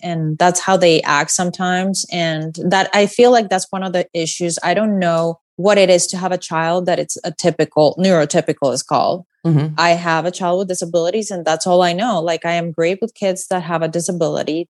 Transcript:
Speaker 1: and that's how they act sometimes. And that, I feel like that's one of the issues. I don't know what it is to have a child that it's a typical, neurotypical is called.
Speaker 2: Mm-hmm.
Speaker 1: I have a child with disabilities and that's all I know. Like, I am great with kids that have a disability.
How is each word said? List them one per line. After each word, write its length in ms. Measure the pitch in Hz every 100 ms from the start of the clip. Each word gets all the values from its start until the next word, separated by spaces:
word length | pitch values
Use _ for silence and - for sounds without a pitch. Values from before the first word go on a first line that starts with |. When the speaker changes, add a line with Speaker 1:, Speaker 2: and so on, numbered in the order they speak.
Speaker 1:
and 340 | 180 165 156 156
that's 240 | 180 180
how 160 | 190 185
they 240 | 175 160
act 300 | - 147 156
sometimes. 720 | - 180 - 180 180 190 185 -
And 420 | 175 165 156 160 165 180
that, 220 | 196 -
I 140 | 208 202
feel 260 | - 240
like 160 | 240 196
that's 180 | 185 -
one 120 | 190
of 120 | 190
the 120 | 180 -
issues. 460 | 170 165 - 175 160
I 120 | 175
don't 240 | 185 214 196
know 420 | 175 165 170 165 _ -
what 220 | 196 202
it 100 | 185
is 180 | 180 -
to 100 | 185
have 120 | 180
a 60 | 180
child 480 | - 165 165 180
that 140 | 180 170
it's 180 | 170 -
a 80 | 180
typical, 640 | - 175 160 151 151 147 165
neurotypical 720 | 190 165 147 170 160 - 135
is 80 | 131
called. 420 | - 143 - 185 - _ 170
Speaker 2:
Mm-hmm. 300 | 147 156 156
Speaker 1:
I 140 | 170
have 340 | 170 175 160 175
a 40 |
child 280 | 175 175 180
with 100 | 190
disabilities 640 | 175 170 170 170 220 208
and 160 | 180 160
that's 200 | 160 185
all 140 | 180
I 140 | 175
know. 260 | 180 240 180
Like, 240 | 170 165
I 80 | 170
am 180 | 170 170
great 280 | 160 165 196
with 140 | 226
kids 320 | - 196 180 -
that 140 | 180
have 180 | 165 160
a 80 | 160
disability. 800 | 170 170 175 151 143 - 160